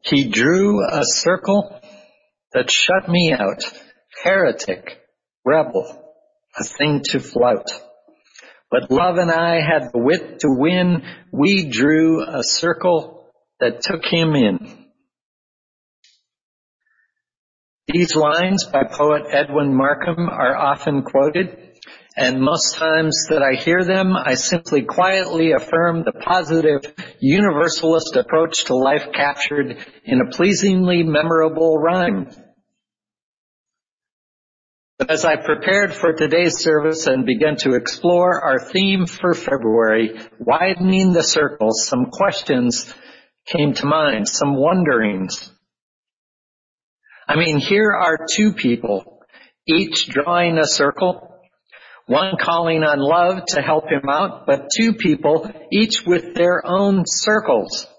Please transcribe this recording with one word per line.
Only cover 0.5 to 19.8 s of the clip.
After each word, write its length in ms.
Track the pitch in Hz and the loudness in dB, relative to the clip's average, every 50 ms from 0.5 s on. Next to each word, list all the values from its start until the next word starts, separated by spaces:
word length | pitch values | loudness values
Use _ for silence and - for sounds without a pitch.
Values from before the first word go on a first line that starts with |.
| 175 190 196 208 208 202 196 - | 2 2 2 2 2 0 0 -2
a 120 | - 147 147 | -2 -2 -2
circle 760 | 151 - - - 165 180 - - - 196 202 202 - - - - - - - - _ _ _ _ _ _ _ _ _ - | -2 -2 -2 0 0 -2 -2 0 0 0 0 0 -4 -12 -20 -20 -20 -20 -20 -20 _ _ _ _ _ _ _ _ _ -4
that 180 | 127 123 - | -4 -2 0
shut 380 | - - - - 180 190 185 - | 0 0 2 2 0 0 0 0
me 240 | 170 175 175 160 139 | 0 2 2 2 0
out, 300 | 120 104 98 104 - - - - - - _ - _ _ _ - - - | 0 -2 -4 -4 -6 -10 -12 -14 -16 -20 _ -20 _ _ _ -20 -4 -2
heretic, 760 | 175 190 196 180 135 113 - - - 92 - - - - _ _ _ _ _ _ _ _ _ _ | 0 2 2 2 0 0 -4 -6 -8 -8 -10 -10 -20 -20 _ _ _ _ _ _ _ _ _ _
rebel, 680 | 127 147 160 151 - - 95 - - - - - - - _ _ _ _ _ _ _ _ - | 2 2 2 2 0 -2 -4 -4 -4 -12 -20 -20 -20 -20 _ _ _ _ _ _ _ _ -12
a 60 | 107 | -12
thing 380 | - - - 143 151 147 143 - - | -12 -6 -4 -2 0 0 -2 -2 -2
to 80 | - 135 | -4 -4
flout. 500 | - - - 120 123 123 113 - - - - - - - - _ _ _ _ _ _ _ _ - - - - _ _ _ | -6 -6 -2 0 2 2 2 0 -4 -10 -14 -14 -18 -20 -20 _ _ _ _ _ _ _ _ -20 -20 -20 -20 _ _ _
But 180 | - 127 - - | -2 -2 0 0
love 280 | 127 143 170 180 175 175 | 0 2 2 2 0 0
and 140 | 180 170 | 0 2
I 300 | 165 165 170 170 170 165 | 2 0 2 0 0 0
had 300 | 151 151 170 151 - - | 0 0 0 0 -2 -2
the 80 | - 120 | -4 0
wit 400 | 117 135 165 180 - - - - | 2 2 2 0 -2 -10 -10 -2
to 80 | - - | 0 0
win. 540 | 269 247 202 175 180 180 180 180 175 160 - - - - - _ | 2 2 2 2 2 2 2 2 0 -2 -4 -10 -20 -20 -20 _
We 380 | - 131 143 190 202 190 175 143 | -2 0 2 2 2 2 0 -4
drew 540 | 123 107 127 147 156 156 160 160 165 160 - | -2 0 2 2 4 4 4 2 2 0 -2
a 200 | - - 139 117 | -6 -6 -6 -4
circle 880 | - - - - 170 175 - - 185 175 156 - - - - - _ _ _ _ _ _ _ | -2 -4 -2 -2 -2 -4 0 0 0 0 0 -2 -6 -18 -20 -20 _ _ _ _ _ _ _
that 220 | - 120 117 - | -2 -2 -2 -4
took 240 | - - 196 165 - | -6 -6 -6 -6 -4
him 300 | - - 170 165 160 156 | -2 0 0 2 2 2
in. 500 | 143 123 107 92 87 - - - - - _ _ _ _ _ _ _ _ _ _ _ _ _ _ _ _ _ _ _ _ _ _ _ _ _ _ _ _ _ _ _ _ _ _ _ _ _ _ _ _ _ _ _ _ _ _ _ _ _ _ _ _ _ _ _ _ _ _ _ _ - | 4 2 2 2 -2 -6 -12 -20 -20 -20 _ _ _ _ _ _ _ _ _ _ _ _ _ _ _ _ _ _ _ _ _ _ _ _ _ _ _ _ _ _ _ _ _ _ _ _ _ _ _ _ _ _ _ _ _ _ _ _ _ _ _ _ _ _ _ _ _ _ _ _ -4
These 280 | - 175 175 165 - | 0 0 0 2 2
lines 500 | 156 156 147 151 165 180 185 196 190 - | 2 2 2 2 2 0 0 0 -2 -2
by 180 | - - 139 135 - | -2 0 -2 -2 -2
poet 340 | - - 147 151 151 147 147 - | 0 0 2 2 2 0 -2 -2
Edwin 420 | - 139 147 143 139 151 147 139 135 | -2 -2 -2 0 0 -2 0 2 2
Markham 540 | 131 | 2